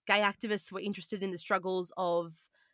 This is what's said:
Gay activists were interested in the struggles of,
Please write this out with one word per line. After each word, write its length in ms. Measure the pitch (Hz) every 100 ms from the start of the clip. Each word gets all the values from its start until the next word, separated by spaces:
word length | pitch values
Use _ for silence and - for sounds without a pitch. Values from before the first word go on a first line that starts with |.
| -
Gay 140 | 202
activists 500 | 202 202 214 208 -
were 100 | 185
interested 420 | 202 196 - 185
in 80 | 190
the 80 | 175
struggles 540 | - 190 185 185 175 -
of, 380 | 180 170 170 160 - _ _